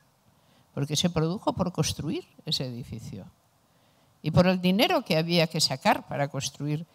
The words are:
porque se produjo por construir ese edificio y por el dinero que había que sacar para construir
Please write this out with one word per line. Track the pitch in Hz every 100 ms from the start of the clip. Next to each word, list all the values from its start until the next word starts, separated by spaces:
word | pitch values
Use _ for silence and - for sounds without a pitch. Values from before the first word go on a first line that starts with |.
| _ _ _ _ _ _ _
porque | - 143
se | 147 180
produjo | 170 160 196 -
por | - 185
construir | 170 - - 143 311 - _
ese | - - 131
edificio | 120 - 113 107 101 90 _ _ _ _ _ _ _ _ _
y | 151
por | 180 180
el | 185
dinero | 180 190 349 339
que | - 160
había | 165 175 156
que | 160
sacar | - 131 202 277 -
para | 135 143
construir | 139 - - 143 151 170